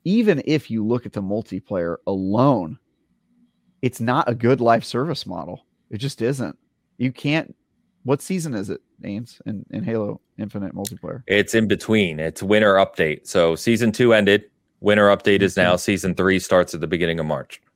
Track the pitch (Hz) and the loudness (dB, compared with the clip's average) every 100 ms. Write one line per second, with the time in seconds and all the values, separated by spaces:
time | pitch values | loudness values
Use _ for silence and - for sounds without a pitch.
0 | 165 220 214 147 - 151 - 113 107 120 | -2 2 2 0 0 -2 -2 -4 -2 -2
1 | 104 104 98 107 - 90 - 98 85 - | -4 -8 -4 -6 -6 -10 -6 -4 -4 -4
2 | - 95 95 107 139 117 82 - _ _ | -6 -4 0 2 2 2 -2 -12 _ _
3 | _ _ _ _ _ _ _ _ 127 - | _ _ _ _ _ _ _ _ -4 -2
4 | 117 135 - 117 117 131 117 117 - 120 | -2 0 0 0 2 4 4 2 0 -4
5 | 160 143 - 87 76 - _ _ _ 104 | -4 -6 -10 -12 -12 -14 _ _ _ -8
6 | 135 - 117 139 82 - _ _ _ - | -8 -4 -4 -4 -8 -12 _ _ _ -6
7 | 127 - 143 156 - - _ _ _ _ | -6 -4 -2 -2 -4 -14 _ _ _ _
8 | 123 143 - 185 160 110 101 - _ _ | -4 -2 -2 -6 -4 -6 -6 -10 _ _
9 | 101 101 120 - 110 101 - 110 113 113 | -12 -10 -12 -14 -12 -10 -10 -8 -4 -4
10 | 104 107 _ - 104 104 98 98 98 - | -4 -8 _ -14 -10 -8 -10 -8 -10 -10
11 | - 131 - 101 101 110 107 101 - 110 | -12 -12 0 0 2 0 0 0 0 2
12 | 90 78 80 - 95 107 107 95 95 - | 2 -2 -6 -4 2 4 6 4 2 0
13 | 80 76 - 95 82 82 117 117 117 104 | -2 -2 -2 2 2 2 0 0 0 2
14 | 123 110 101 104 - _ _ _ 101 104 | 4 6 6 4 2 _ _ _ 2 4
15 | 101 98 104 98 98 95 90 90 - 95 | 6 4 4 4 2 2 2 2 0 -2
16 | 95 87 92 92 - 92 85 82 80 82 | -2 0 2 0 2 2 2 -4 -4 -2
17 | 85 82 78 69 67 - _ | -2 -2 -4 -6 -8 -20 _